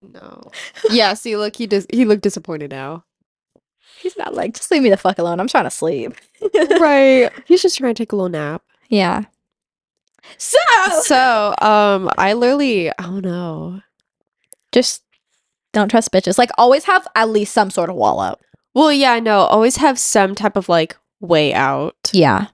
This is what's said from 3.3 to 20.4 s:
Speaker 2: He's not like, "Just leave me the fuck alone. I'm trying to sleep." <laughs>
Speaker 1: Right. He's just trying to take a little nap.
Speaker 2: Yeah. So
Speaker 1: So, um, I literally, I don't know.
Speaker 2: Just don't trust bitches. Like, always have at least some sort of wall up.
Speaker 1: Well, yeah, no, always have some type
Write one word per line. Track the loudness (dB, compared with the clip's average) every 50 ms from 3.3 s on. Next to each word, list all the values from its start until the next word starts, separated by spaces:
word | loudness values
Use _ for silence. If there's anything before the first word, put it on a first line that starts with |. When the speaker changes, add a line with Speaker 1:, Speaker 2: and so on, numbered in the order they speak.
| _ _ _ _ _ _ _ _ _ _ _ _ _ -12
Speaker 2:
He's | -12 -10 -10
not | -8 -10 -10 -8
like, | -8 -8 -8 -8
"Just | -10 -6 -2
leave | 0 2 2
me | 2
the | 2 2
fuck | 0 -4 -2 -2
alone. | -4 -4 -4 -4
I'm | -6 -2
trying | -2 -2 -2
to | -2
sleep." | -6 -6 -4 -4 -4 -4 -6 -10 -12 -16 _ _ _ _
<laughs> | -8 -2 _ 0 2 2 2 4
Speaker 1:
Right. | 4 4 4 4 6 6 6 4 4 2 -2 -10 0
He's | _ 2 4 4
just | 0 -2 -2
trying | -4 -4 -4
to | -4
take | -6 -6
a | -4
little | -4 -4 -4
nap. | -4 -6 -6 -6 -8 -10 _ _ _ _ _ _
Speaker 2:
Yeah. | 0 0 0 0 -2 -4 -6 -10 _ _ _ _ _ _ _ _ _ _ _ _ _ _ _ _ _ _ _ -20 -18 _
So | -10 0 0 2 2 4 2 4 2 2 0 -2 0
Speaker 1:
So, | 2 2 2 4 4 2 2 0 -2 -2 0
um, | 2 2 4 4 4 4 2 0 -2 -4 -2 0
I | 0 0 0
literally, | 2 2 2 2 2 0 0 0 0 -2 -4
I | -6 -8 -10
don't | -10 -10 -8 -6
know. | -6 -6 -6 -8 -10 -10 -10 -10 -12 -12 -14 _ _ _ _ _ _ _ _ _ _ _ _ _ _ _ _ _ _
Speaker 2:
Just | 0 0 0 0 -4 -10 _ _ _ _ _ _ _ _ _ _ _ _ _ _ _
don't | -2 -2 2
trust | 2 0 0 2
bitches. | 0 0 0 0 0 0
Like, | 0 0 2 2
always | 4 4 4 2 2
have | 2 0 0 0 0 _
at | 0 0 0
least | 0 -2 -2 0 0
some | 0 0 0
sort | -2 -4 -4 -4
of | -4
wall | -2 0 0 0 0
up. | -4 -6 -6 -10 _ _ _ _ _ _ _
Speaker 1:
Well, | 2 2 4 4
yeah, | 2 2 2 2 0
no, | 0 0 2 2
always | 2 4 4 4 2 2 0 2
have | 0 0 0 0
some | -4 -2 0 2 2 0 -2
type | -2